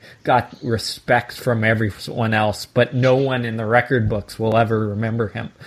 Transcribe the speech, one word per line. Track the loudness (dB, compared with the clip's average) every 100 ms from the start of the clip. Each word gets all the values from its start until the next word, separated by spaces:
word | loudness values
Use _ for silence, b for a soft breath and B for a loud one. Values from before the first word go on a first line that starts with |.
| B B
got | 0 0 0 -10
respect | -4 -4 -4 -10 0 0 0
from | -6 -2 0
everyone | 2 2 0 -4 -10 -4 0
else, | 2 0 -2 -4
but | 0 0
no | 2 4 4
one | 2 -2
in | -4 -4
the | 2
record | 2 4 2 2
books | -2 -6 -4
will | 0 2
ever | 2 0 -2
remember | -2 -4 -2 -4
him, | -6 -12 _